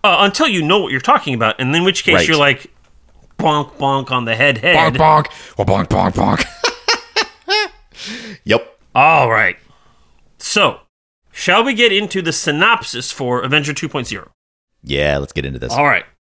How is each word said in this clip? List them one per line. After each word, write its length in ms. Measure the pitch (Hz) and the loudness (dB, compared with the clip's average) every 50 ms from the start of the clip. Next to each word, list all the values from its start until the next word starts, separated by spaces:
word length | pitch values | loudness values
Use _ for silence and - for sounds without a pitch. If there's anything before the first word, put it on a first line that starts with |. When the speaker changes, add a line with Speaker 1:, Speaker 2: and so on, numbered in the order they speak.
| - | 2
Speaker 1:
Uh, 140 | 208 175 170 | 2 4 4
until 260 | 202 196 196 - 311 | 4 2 2 2 0
you 160 | 302 208 180 | 0 0 0
know 160 | 156 147 185 208 | 0 2 2 2
what 140 | 180 - | 2 0
you're 80 | 131 131 | -4 -4
talking 340 | - - 277 - - 151 131 | 0 2 2 2 2 -2 -2
about, 220 | 113 117 110 107 - | 0 0 0 0 0
and 160 | 131 127 147 | -2 0 0
in 80 | 170 | 2
which 220 | 175 190 175 - - | 0 0 -2 0 0
case 100 | - 170 | 2 2
Speaker 2:
Right. 140 | 185 170 156 | 2 4 2
Speaker 1:
you're 80 | 160 | 2
like, 340 | 151 143 143 131 131 - - _ _ _ _ _ - _ _ _ _ - - _ - | 2 4 2 2 0 -6 -20 _ _ _ _ _ -20 _ _ _ _ -20 -20 _ -2
bonk, 340 | - 160 151 147 143 147 - - | 0 0 0 0 -2 -4 -8 -4
bonk 320 | 143 139 135 135 131 - | -2 0 0 0 -2 -2
on 160 | 127 123 120 | -4 -4 -2
the 100 | 113 113 | -2 -4
head, 220 | 113 127 143 135 110 | -2 -2 -2 -2 0
head. 360 | 107 165 175 156 160 160 127 | 0 2 2 4 2 2 2
Speaker 2:
Bonk, 20 | |
bonk. 300 | 131 156 156 156 151 151 - - - - - - - | 2 4 4 4 4 2 -2 -10 -18 -20 -16 -6 -2
Well, 80 | 101 | 0
bonk, 220 | - 98 98 92 - | 0 2 0 0 -2
bonk, 240 | - 95 92 92 92 | 0 0 0 0 0
bonk. 300 | - 98 98 98 - - | 0 0 0 0 -2 -4
<laughs> 40 | - - - - 480 494 - - - 466 466 - - _ - 427 - - _ _ - 392 427 427 - - - _ _ _ - - 196 220 240 233 226 202 - _ | -8 -8 -4 -4 -4 -4 -4 -4 -4 -4 -4 -6 -8 _ -6 -6 -6 -8 _ _ -4 -2 -2 -2 -4 -8 -18 _ _ _ -16 -14 -14 -14 -14 -14 -16 -18 -14 _
Yep. 340 | - 107 117 - - - _ _ _ _ | 0 0 0 0 -6 -20 _ _ _ _
Speaker 1:
All 360 | - 139 156 165 156 131 117 | 4 4 4 4 4 4 2
right. 260 | 113 107 107 92 90 - _ _ - _ _ _ _ _ _ _ _ _ _ _ _ _ | 2 2 2 0 -2 -4 _ _ -20 _ _ _ _ _ _ _ _ _ _ _ _ _
So, 420 | - - - 214 196 135 - - _ _ _ _ _ _ _ _ _ _ | -6 -2 0 2 2 0 0 -4 _ _ _ _ _ _ _ _ _ _
shall 320 | _ - - - 180 214 233 | _ -8 -2 2 2 2 2
we 100 | 269 254 | 2 0
get 180 | 214 240 233 | 2 2 2
into 300 | 190 196 214 - - 190 | 2 0 -2 -2 -4 -4
the 100 | 175 165 | -2 -2
synopsis 800 | 160 - - - 147 151 185 226 233 - 120 - - 117 131 - | -4 -2 -2 -2 0 2 2 2 2 0 -2 -8 -10 -8 -8 -8
for 300 | - - 135 123 123 123 | -8 -6 -4 -2 -2 -2
Avenger 300 | - 131 143 151 143 143 147 | -2 -2 -2 -2 -2 -2 -6
two 140 | - - 147 | -6 -8 -6
point 180 | - 143 123 | -6 -6 -6
zero? 240 | - 110 95 - - _ _ _ _ _ _ _ _ _ _ | -6 -10 -12 -12 -18 _ _ _ _ _ _ _ _ _ _
Speaker 2:
Yeah, 360 | _ 64 69 69 73 73 71 71 | _ -6 -2 0 0 0 0 -2
let's 140 | 69 - | -4 -6
get 120 | - - 69 | -6 -6 -6
into 140 | 67 65 62 | -6 -8 -8
this. 140 | - - | -8 -4
Speaker 1:
All 120 | 117 127 147 | -2 0 2
right. 200 | 143 120 87 - - _ _ | 2 2 0 -2 -8 _ _